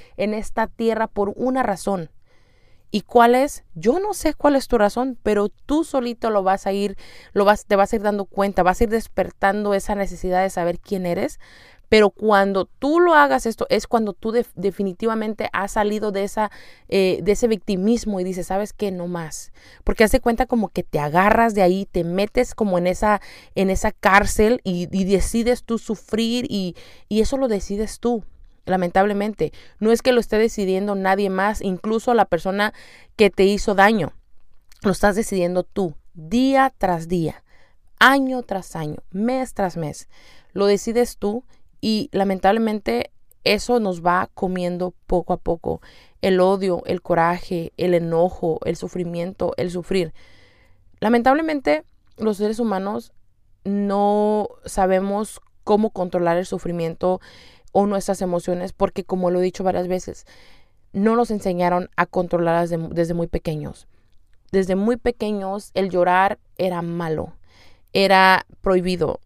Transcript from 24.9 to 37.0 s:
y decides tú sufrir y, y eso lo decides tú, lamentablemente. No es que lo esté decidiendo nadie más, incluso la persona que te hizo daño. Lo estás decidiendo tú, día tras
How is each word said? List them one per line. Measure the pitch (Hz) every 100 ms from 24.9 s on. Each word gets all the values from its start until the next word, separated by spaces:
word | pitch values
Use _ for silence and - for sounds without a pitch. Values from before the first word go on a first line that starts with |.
y | 190
decides | 190 190 - 226 233 247
tú | - 226
sufrir | - 214 - 220 226 240 -
y, | 202 180 - - - -
y | 214
eso | 214 269
lo | 262
decides | 202 - 202 214 -
tú, | 233 233 - - - -
lamentablemente. | - 185 175 190 208 202 208 214 156 - - -
No | 214
es | 233
que | 262
lo | 247
esté | - 214
decidiendo | 196 - 190 190 202 196
nadie | 190 196 202
más, | 190 202 214
incluso | 202 180 214 220 254
la | 240
persona | 196 170 190 196 208 - - - -
que | - 202
te | -
hizo | 196 208 - 190
daño. | 202 226 156 - _ - - - - -
Lo | 208
estás | 175 208
decidiendo | 196 226 190 175 180
tú, | 180 - 180 - -
día | 165 156 233 262 269 269 -
tras | 185 170